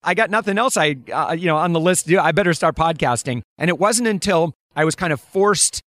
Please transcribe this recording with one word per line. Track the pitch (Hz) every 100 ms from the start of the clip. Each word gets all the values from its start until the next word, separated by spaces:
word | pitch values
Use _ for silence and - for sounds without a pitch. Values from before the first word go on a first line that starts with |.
I | -
got | 185 214
nothing | 214 208 196
else | 254 208
I, | 151 139 113
uh, | 135 156 165
you | 175
know, | 156
on | 175
the | 165
list | 165 180
to | 156
do. | 185
I | 160
better | 160 185
start | 165 165 156
podcasting." | 165 160 143 120 - 120 - _
And | 165
it | 156
wasn't | 202 226 233
until | 196 202 175 165 - _ 143
I |
was | 156
kind | 151 180
of | 143
forced | _ 190 202 190 - -